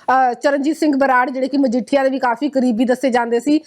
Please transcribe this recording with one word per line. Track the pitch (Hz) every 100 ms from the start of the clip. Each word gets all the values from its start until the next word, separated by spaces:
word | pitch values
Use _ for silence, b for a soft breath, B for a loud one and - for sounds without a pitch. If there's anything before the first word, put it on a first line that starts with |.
| B
ਅ, | 262 254
ਚਰਨਜੀਤ | 240 294 277 277 311
ਸਿੰਘ | 311 269
ਬਰਾੜ | 269 254 254
ਜਿਹੜੇ | 262 262
ਕਿ | 277
ਮਜੀਠੀਆ | 269 247 214 277
ਦੇ | 269
ਵੀ | 262
ਕਾਫੀ | 247 226 285
ਕਰੀਬੀ | 269 254 220 247
ਦੱਸੇ | 247 269
ਜਾਂਦੇ | 240 233 233
ਸੀ, | 262 302